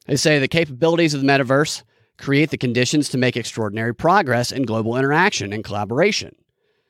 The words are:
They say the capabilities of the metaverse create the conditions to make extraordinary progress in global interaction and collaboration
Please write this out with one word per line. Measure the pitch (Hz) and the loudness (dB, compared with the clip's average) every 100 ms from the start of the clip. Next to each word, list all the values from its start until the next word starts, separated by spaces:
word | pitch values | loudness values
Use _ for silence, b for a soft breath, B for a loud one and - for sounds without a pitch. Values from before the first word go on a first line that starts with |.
They | - 139 | -4 0
say | 156 151 | 2 2
the | 131 | 0
capabilities | 165 165 127 165 170 170 | -2 -2 0 0 2 2
of | 147 | 2
the | 135 | 2
metaverse | 139 123 135 156 - - _ _ _ | 2 2 2 2 -4 -14 _ _ _
create | - 139 156 | 0 2 2
the | 127 | 0
conditions | 127 117 123 151 139 | -2 0 2 0 0
to | 135 | 0
make | 123 120 | 0 -2
extraordinary | 113 - 107 104 113 | -6 -6 -4 -4 -6
progress | 113 156 196 156 120 123 | -2 2 2 2 0 -2
in | 131 | -4
global | 123 110 110 123 | -2 -2 -2 0
interaction | 135 151 190 - 101 | 2 2 2 0 -6
and | 107 | -8
collaboration | 98 101 101 120 196 - 95 - _ _ _ _ _ | -6 -6 -4 0 0 0 -8 -16 _ _ _ _ _